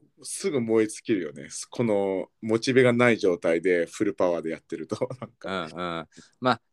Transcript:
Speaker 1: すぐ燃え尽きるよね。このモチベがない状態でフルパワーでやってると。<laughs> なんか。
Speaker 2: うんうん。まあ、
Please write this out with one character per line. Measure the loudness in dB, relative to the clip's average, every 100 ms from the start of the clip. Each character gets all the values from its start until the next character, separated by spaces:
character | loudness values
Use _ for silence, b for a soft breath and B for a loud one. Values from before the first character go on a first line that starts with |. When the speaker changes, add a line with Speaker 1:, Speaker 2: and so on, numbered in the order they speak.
| _ _
Speaker 1:
す | -14 -6 -2
ぐ | -2
燃 | 2 2
え | 2
尽 | -2
き | -2
る | -2
よ | -2
ね。 | -10 -14 -14 -12
こ | -4
の | 0 2 0 -2 -6 _
モ | -2 0
チ | 4
ベ | 4
が | 6
な | 6 4
い | 4
状 | 2 2
態 | 2 2
で | 2 2 0
フ | -2
ル | -4
パ | 0 0
ワ | 0
ー |
で | -4
や | -8
っ |
て | -10 -12
る | -8
と。 | -6 -6
<laughs> | -8
な | -14
ん |
か。 | _ -8 -6 -6
Speaker 2:
う | -6
ん | -6 -6
う |
ん。 | -10 b b _
ま | 0
あ、 | 0 _